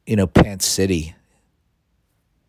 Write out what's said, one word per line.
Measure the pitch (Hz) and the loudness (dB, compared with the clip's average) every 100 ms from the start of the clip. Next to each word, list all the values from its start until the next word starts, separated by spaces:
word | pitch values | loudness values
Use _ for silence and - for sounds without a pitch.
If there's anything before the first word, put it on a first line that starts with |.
| - | -4
you | 110 | -2
know, | 95 | 2
Pants | - 107 95 - | 2 2 0 -4
City." | - 95 85 80 - _ _ _ _ _ _ _ _ _ _ _ _ | 0 0 -2 -4 -14 _ _ _ _ _ _ _ _ _ _ _ _